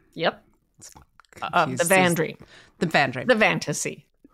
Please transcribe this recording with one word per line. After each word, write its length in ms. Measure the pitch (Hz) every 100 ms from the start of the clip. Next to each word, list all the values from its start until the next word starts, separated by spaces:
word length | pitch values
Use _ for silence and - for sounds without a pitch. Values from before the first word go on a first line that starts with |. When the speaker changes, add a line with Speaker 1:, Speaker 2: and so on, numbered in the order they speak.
| _
Speaker 1:
Yep. 280 | 165 170 - _ _ _ _
Speaker 2:
It's 120 | - - - _ - -
Speaker 1:
Uh, 60 | -
the 140 | 175 151
Speaker 2:
confused 220 | 127 170
Speaker 1:
van 180 | 190 180
Speaker 2:
as 80 |
Speaker 1:
dream. 220 | 170 156 - - - - -
Speaker 2:
The 80 | 156
van 240 | 160 135
dream. 160 | 127 226
Speaker 1:
The 100 | 220
fantasy. 680 | 190 160 - 151 143 - _ _ _